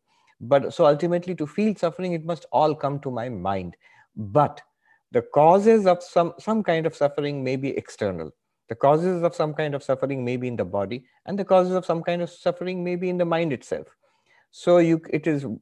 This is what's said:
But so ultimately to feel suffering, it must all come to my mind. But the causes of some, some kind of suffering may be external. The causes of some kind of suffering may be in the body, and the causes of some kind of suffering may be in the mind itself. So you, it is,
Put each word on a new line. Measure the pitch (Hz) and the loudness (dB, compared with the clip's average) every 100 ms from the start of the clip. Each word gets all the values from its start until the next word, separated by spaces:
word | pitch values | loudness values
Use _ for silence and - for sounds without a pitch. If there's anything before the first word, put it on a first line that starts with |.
| _ _ _ _ | _ _ _ _
But | 113 139 - | 0 0 0
so | - 156 | 2 4
ultimately | 143 175 175 175 175 | 4 0 -2 -4 -6
to | 147 | -6
feel | - 214 190 | -2 -2 0
suffering, | 170 156 185 | -4 -4 -6
it | 170 | -6
must | 160 170 - | -6 -8 -2
all | 123 156 | 2 2
come | 151 139 139 | 0 -4 -4
to | 139 | -6
my | 123 123 | -8 -8
mind. | 110 92 98 90 - _ _ _ - | -6 -4 -4 -6 -12 _ _ _ -12
But | 107 107 143 - - _ _ _ _ | -2 2 2 -2 -18 _ _ _ _
the | 123 | -2
causes | - 143 151 196 208 226 190 | 0 4 6 6 6 4 4
of | 175 | 2
some, | - 185 170 - | 0 0 0 -2
some | - 220 | -4 -2
kind | 190 165 | 0 0
of | 160 - | -2 0
suffering | 143 143 147 143 | -2 0 -4 -4
may | 127 | -4
be | 131 135 - | -2 -4 -6
external. | - - 104 90 78 - _ _ - | -8 -6 -6 -4 -8 -14 _ _ -14
The | |
causes | 117 139 156 180 180 | 0 4 4 2 -2
of | 165 165 | -2 -2
some | 156 | -4
kind | 151 151 | -4 -4
of | 139 | -4
suffering | - 131 135 135 | -4 -2 -2 -4
may | 120 127 | -4 -4
be | 123 | -4
in | 117 | -6
the | |
body, | 90 101 98 123 - _ - | -4 -4 -4 -6 -14 _ -8
and | 202 | -6
the | |
causes | 190 185 180 | 2 4 4
of | 185 175 | 0 -2
some | 165 | -4
kind | 170 175 | -2 -4
of | 170 | -6
suffering | - 175 175 180 185 | -6 -6 -4 -6 -6
may | 175 180 | -6 -4
be | 185 | -4
in | 180 | -2
the | |
mind | 170 165 170 | 0 0 0
itself. | 123 - 76 - _ _ _ _ _ _ | -4 -6 -10 -10 _ _ _ _ _ _
So | - - 175 | -4 4 6
you, | 170 165 - | 6 2 -2
it | 151 156 | -4 -2
is, | 147 135 110 | -2 -4 -10